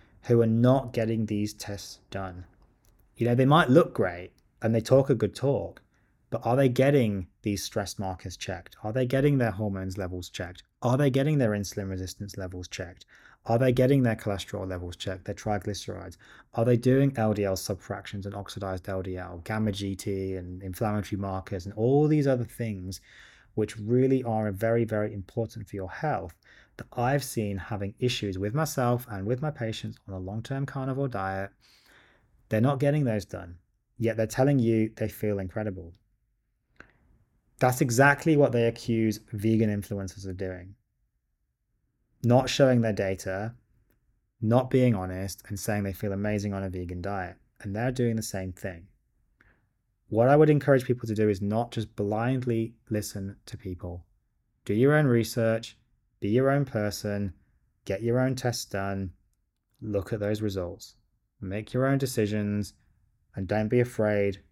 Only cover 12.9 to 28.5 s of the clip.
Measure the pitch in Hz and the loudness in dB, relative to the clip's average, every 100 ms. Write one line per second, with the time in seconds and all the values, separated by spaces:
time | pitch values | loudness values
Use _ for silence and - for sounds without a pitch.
12.9 | 90 - - - - - 117 131 123 127 | -14 -20 -20 -20 -20 0 2 4 4 4
13.9 | 139 123 110 - 98 - 98 95 90 87 | 6 4 0 -2 -4 -6 -8 -6 -6 -8
14.9 | 87 - 95 - 98 - 104 101 101 - | -10 -8 -8 -8 -8 -4 -4 -4 -8 -10
15.9 | 95 90 - - - _ - 117 123 123 | -12 -12 -16 -20 -20 _ 0 4 4 6
16.9 | 131 139 135 110 104 98 95 - 98 - | 4 4 2 0 2 0 -2 -4 -8 -6
17.9 | 98 98 101 98 101 98 - 98 92 90 | -10 -8 -10 -10 -10 -12 -10 -6 -8 -6
18.9 | 95 95 90 90 87 85 110 110 98 101 | -8 -6 -8 -10 -14 -6 -2 -2 -2 -4
19.9 | 95 - 98 95 92 90 90 95 92 110 | -6 -4 -4 -4 -6 -8 -10 -10 -4 -2
20.9 | 104 98 101 98 95 - 98 90 101 117 | -2 -4 -6 -4 -6 -6 -8 -8 -2 2
21.9 | 139 151 156 139 123 117 - 117 101 92 | 4 4 4 2 0 -2 -6 -6 -6 -8
22.9 | 95 - - - - _ - 107 110 107 | -12 -14 -20 -20 -20 _ -4 -2 -4 0
23.9 | 123 131 131 120 110 107 98 113 117 110 | 2 4 2 0 -2 -2 0 0 2 2
24.9 | 107 107 107 92 - 110 - 104 101 92 | 0 -2 -6 -8 -6 -6 -8 -12 -10 -10
25.9 | - 156 117 90 - _ - _ - - | -6 -4 -4 -6 -16 _ -20 _ -20 -14
26.9 | - 120 143 139 - 104 98 90 101 98 | -2 0 0 0 -4 -2 -4 -6 -6 -6
27.9 | - 123 - 104 92 101 | -2 -2 -2 -4 -2 -2